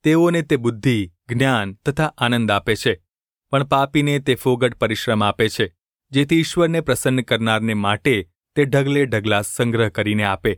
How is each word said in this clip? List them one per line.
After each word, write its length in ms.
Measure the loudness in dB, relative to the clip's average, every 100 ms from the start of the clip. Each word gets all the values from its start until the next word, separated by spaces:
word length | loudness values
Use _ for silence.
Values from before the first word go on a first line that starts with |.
| 4
તેઓને 360 | 4 4 2
તે 140 | 0 0
બુદ્ધિ, 400 | 0 0 0 0 -4 _ -8
જ્ઞાન 500 | -2 0 0 -2 -6
તથા 300 | -6 -2 -4 -2
આનંદ 340 | -2 0 0
આપે 220 | 0 0 -2
છે, 180 | -2 -2 _ _ _ _ _
પણ 160 | -4 0
પાપીને 480 | 0 0 0 0 -2
તે 160 | -2 -2
ફોગટ 420 | 0 0 -2 -2
પરિશ્રમ 460 | -4 -2 -2 0
આપે 220 | 0 0 -2
છે, 160 | 0 -6 _ _ _ _
જેથી 300 | -2 2 0
ઈશ્વરને 400 | 0 0 0 0
પ્રસન્ન 420 | -2 -2 0 -2
કરનારને 520 | 0 -2 0 0 0 0
માટે 380 | 0 0 0 0 -2 _ _ -2
તે 60 |
ઢગલે 380 | 0 2 2 0
ઢગલા 400 | 0 0 0 0 -2
સંગ્રહ 440 | -2 0 2 0
કરીને 340 | 0 -2 0 0
આપે 260 | 0 -2